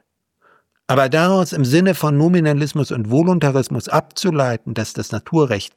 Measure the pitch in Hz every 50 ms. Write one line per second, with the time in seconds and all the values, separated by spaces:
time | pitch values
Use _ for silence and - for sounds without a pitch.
0 | _ _ _ _ _ _ _ _ _ _ _ _ _ _ _ _ _ - 127 131
1 | 135 131 135 156 170 185 190 190 180 - - 156 139 120 135 170 185 196 180 -
2 | - 151 143 143 151 170 180 175 160 151 147 143 151 143 - 156 131 - 151 127
3 | 107 104 120 147 170 180 185 170 151 139 131 135 123 - 139 120 - - - 156
4 | - - - - - 185 160 147 135 123 117 110 - 135 113 113 110 - - 117
5 | 107 - - 107 - - 165 160 147 123 107 101 - - _